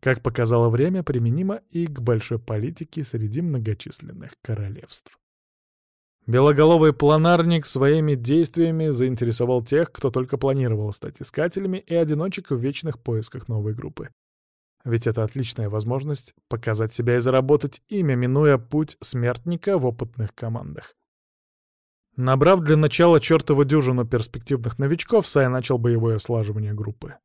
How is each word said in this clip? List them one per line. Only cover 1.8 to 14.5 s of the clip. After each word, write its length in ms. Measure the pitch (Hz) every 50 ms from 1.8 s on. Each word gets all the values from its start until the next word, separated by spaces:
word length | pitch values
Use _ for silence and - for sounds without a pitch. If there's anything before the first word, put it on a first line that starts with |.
| 170 165
к 120 | 147 135
большой 400 | 120 117 120 113 110 - 120 110
политике 640 | 117 - 113 107 104 135 170 - 165 - - 156 147
среди 380 | - - 120 110 107 104 139
многочисленных 920 | 170 175 147 127 110 110 107 - - - - - - - - 185 - - - _
королевств. 800 | _ - 113 104 101 98 101 - - - - - _ - _ _ _ _ _ _ _ _ _ _ _ _ _ _ _ _ _ _ _ _ _ _ _
Белоголовый 680 | - 113 123 135 147 151 139 151 156 170 165 156 156 143
планарник 720 | - 147 143 151 156 160 170 175 175 170 170 170 165 143
своими 500 | - - 135 135 139 147 160 156 151 147
действиями 760 | 131 117 120 143 165 170 160 - 170 165 165 165 160 160 156
заинтересовал 680 | 143 117 127 131 127 113 123 117 110 - 123 120 127 123
тех, 300 | 113 - - 151 170 -
кто 180 | _ - - 135
только 280 | 117 131 127 127 - 127
планировал 560 | - 135 135 139 131 123 110 104 104 107 101
стать 280 | - - 147 147 -
искателями, 580 | 139 - _ - 156 175 170 190 196 190 185 190
и 160 | - _ 170
одиночек 540 | 170 165 151 151 147 160 196 185 - 180 -
в 100 | 147 123
вечных 380 | 117 135 143 - - 156 143 -
поисках 520 | _ - 117 110 107 - - - 98 -
новой 240 | 113 107 104 107 107
группы. 340 | 113 - - - - - - _ _ _ _ _ _ _ _